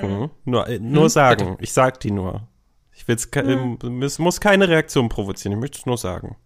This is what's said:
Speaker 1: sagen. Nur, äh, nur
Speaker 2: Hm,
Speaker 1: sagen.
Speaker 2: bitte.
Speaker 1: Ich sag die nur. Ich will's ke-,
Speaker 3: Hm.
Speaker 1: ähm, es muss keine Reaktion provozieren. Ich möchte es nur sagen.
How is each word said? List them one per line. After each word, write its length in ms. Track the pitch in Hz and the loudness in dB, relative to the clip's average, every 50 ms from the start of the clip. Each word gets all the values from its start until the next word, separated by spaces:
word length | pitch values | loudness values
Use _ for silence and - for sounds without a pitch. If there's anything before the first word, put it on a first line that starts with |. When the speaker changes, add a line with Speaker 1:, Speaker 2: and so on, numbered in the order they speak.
Speaker 1:
sagen. 300 | 101 98 98 101 123 160 - - - | 2 -2 -4 -4 -6 -6 -10 -10 -4
Nur, 220 | 135 123 113 - - | -2 0 0 0 -2
äh, 120 | 123 95 | -4 -6
nur 240 | 107 117 143 170 190 | -4 0 4 4 4
Speaker 2:
Hm, 60 | - | 6
Speaker 1:
sagen. 400 | - 156 143 127 117 104 98 92 | 6 6 6 6 6 4 2 -2
Speaker 2:
bitte. 120 | 92 - - | -6 -8 -8
Speaker 1:
Ich 100 | - - | -2 0
sag 260 | - 139 160 - - | 2 2 2 0 -2
die 120 | - 113 | -4 -4
nur. 360 | 101 101 92 92 - 101 110 - _ _ _ _ _ _ _ _ _ - | -4 -4 -4 -6 -6 -8 -12 -14 _ _ _ _ _ _ _ _ _ -8
Ich 80 | - - | -4 -2
will's 200 | 120 113 - - | -2 -2 -4 -4
ke-, 140 | - 143 135 | -4 -2 0
Speaker 3:
Hm. 320 | 135 135 131 127 123 117 - - | 0 0 0 -2 -4 -6 -6 -8
Speaker 1:
ähm, 180 | 120 123 123 135 | -8 -6 -4 -4
es 160 | 143 - - | -4 -2 0
muss 200 | 160 180 175 - | 0 0 0 2
keine 300 | - 208 196 196 196 175 | 2 4 4 6 4 4
Reaktion 400 | 165 160 156 - - 143 123 113 | 4 2 2 2 0 0 0 2
provozieren. 420 | - - 101 98 92 - - 101 | 0 -4 -6 -6 -8 -6 -6 -4
Ich 80 | 101 107 | -4 -4
möchte 180 | 123 143 - - | -6 -8 -10 -8
es 60 | - | -6
nur 120 | 127 123 117 | -4 -4 -4
sagen. 400 | - 90 90 - - - - - _ | -4 -6 -8 -8 -10 -14 -16 -18 _